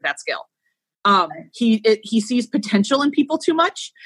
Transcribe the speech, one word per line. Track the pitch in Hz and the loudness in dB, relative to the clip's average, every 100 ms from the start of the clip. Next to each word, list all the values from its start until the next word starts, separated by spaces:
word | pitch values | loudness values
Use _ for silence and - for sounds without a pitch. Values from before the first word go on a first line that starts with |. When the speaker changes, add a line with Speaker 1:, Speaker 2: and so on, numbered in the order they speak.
Speaker 1:
that | 143 - | -8 -8
skill. | - 107 - _ _ _ _ _ | -8 -10 -12 _ _ _ _ _
Um, | 202 196 160 | 0 2 0
Speaker 2:
Right. | - - | -6 -14
Speaker 1:
he, | - 233 214 | -2 0 2
it, | 220 214 | 2 0
he | 214 226 | 0 -2
sees | 208 247 233 | 0 -2 -2
potential | 294 - 202 202 277 | -4 -2 0 0 2
in | 285 | 2
people | 302 285 311 | 2 2 0
too | - | 0
much. | 320 349 - - _ | 0 0 -2 -16 _